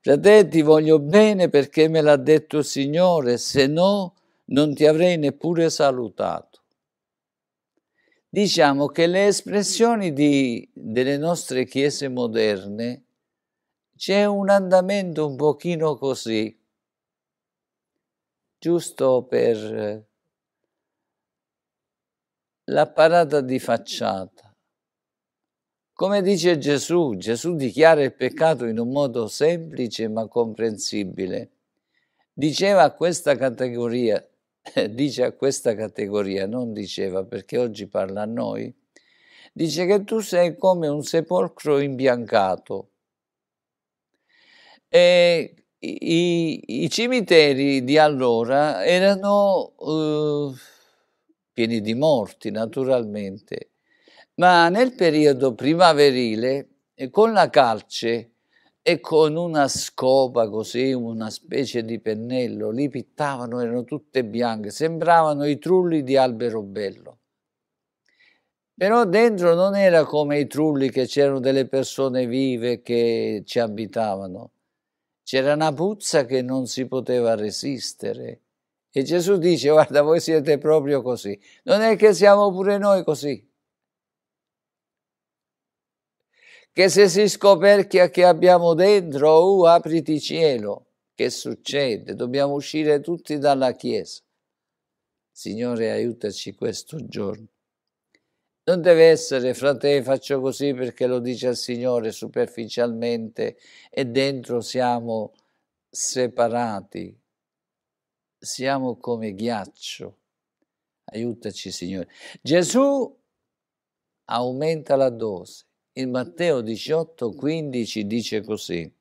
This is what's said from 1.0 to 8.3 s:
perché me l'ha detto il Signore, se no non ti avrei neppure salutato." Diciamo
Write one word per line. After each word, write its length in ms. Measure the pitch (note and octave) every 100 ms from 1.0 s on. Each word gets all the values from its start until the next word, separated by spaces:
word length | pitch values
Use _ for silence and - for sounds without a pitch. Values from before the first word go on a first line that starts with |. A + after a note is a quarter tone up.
| C#3+ G3+ G#3+ G3 E3+
perché 380 | C#3+ C3 - D#3
me 140 | D#3+
l'ha 160 | D3+ C#3+
detto 400 | C3 D#3 D3+ D3+
il 80 | C#3
Signore, 720 | C#3 C#3 D#3 F3+ E3+ B2 A#2+
se 300 | - C#3+ C3+
no 480 | D#3 F#3+ G3+ F3+ _ _ _ -
non 280 | C3 D3+
ti 140 | C3+ D3
avrei 320 | D#3 F3+ E3+
neppure 500 | C#3+ C3+ D#3+ E3+ E3
salutato." 960 | - C#3+ B2+ A2+ - G2 D#2+ - _ _ _ _ _ _ _ _ _ _ _ _ _ _ _ _ _
Diciamo 600 | _